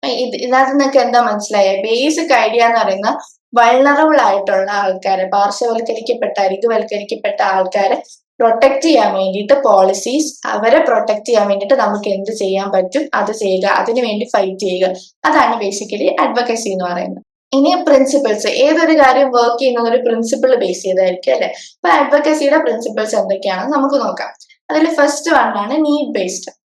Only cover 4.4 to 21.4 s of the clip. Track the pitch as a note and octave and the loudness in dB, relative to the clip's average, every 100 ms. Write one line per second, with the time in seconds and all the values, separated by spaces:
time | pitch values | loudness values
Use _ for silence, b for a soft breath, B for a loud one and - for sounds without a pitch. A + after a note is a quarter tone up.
4.4 | G3 F#3+ G3 G3+ G3+ F#3 G3 F#3+ F#3 G3+ | 0 -2 -2 -2 -2 -2 -2 -2 0 0
5.4 | G3+ - A#3+ A3+ A3+ - - A#3 G3+ - | 0 0 -2 -2 -4 -8 -4 -4 -4 -2
6.4 | F#3+ F#3+ A#3 A3 G#3 G#3 G#3 A3+ G3+ G3+ | -2 0 -2 -2 -2 -8 -8 -8 -6 -2
7.4 | G#3 F#3+ F#3 G#3 G3 E3 B B _ _ | -2 0 -2 0 0 -2 B B _ _
8.4 | A#3 A3+ C4+ C#4 E4 C#4 G3+ G3 F#3+ F#3+ | 0 4 2 2 2 2 2 0 -2 -4
9.4 | G#3 C#4 C4 G3 F#3+ F#3+ A3+ C4+ D4+ - | 0 2 4 4 4 0 -2 -4 -4 -6
10.4 | - G#3+ A3+ C#4+ C#4+ A3+ G#3 G#3+ - A3+ | -8 -2 2 4 4 0 0 -4 0 0
11.4 | G3+ G3 - C4+ A3 G3+ - G3 G3 A3+ | 2 -2 0 0 0 -2 -4 -4 -6 -4
12.4 | G3 F#3+ G3 F#3+ F#3 C#4 D#4+ - G#3 G#3+ | -2 -2 -2 -2 -2 -4 -4 -4 -4 -4
13.4 | G3+ F#3+ G3 G3 G3 A#3+ A#3 G#3 B3 G#3+ | -2 0 0 0 0 -2 -2 -4 -2 -2
14.4 | F#3+ F#3 G3 F3+ F#3 F#3 B _ D4+ D4+ | -2 -4 -4 0 -2 -2 B _ -2 2
15.4 | A#3 A3+ G3+ G3 G3+ G#3 F3+ - E3 A3+ | 2 0 -4 -6 -8 -4 -2 0 -2 -2
16.4 | A#3+ A3+ G#3 F#3+ F3+ F3+ F#3 F#3 _ _ | -2 -4 -4 -4 -4 -4 -6 -10 _ _
17.4 | _ C4+ C#4+ F4+ D#4+ C#4 C4+ D#4 C4 G#3+ | _ 2 2 2 4 4 4 0 0 -2
18.4 | G#3+ - C#4 D#4+ E4 D#4 C4+ B3+ C#4 A#3+ | -2 2 2 4 2 6 6 6 2 2
19.4 | A#3 A#3 C4 A#3 A#3 A#3+ A#3 A3+ A3+ B3 | 2 2 0 0 0 0 0 -2 -2 0
20.4 | B3+ B3 F#3+ F3+ F#3+ F#3 F#3 F3+ - C3 | 2 2 0 -4 -2 0 0 0 -2 0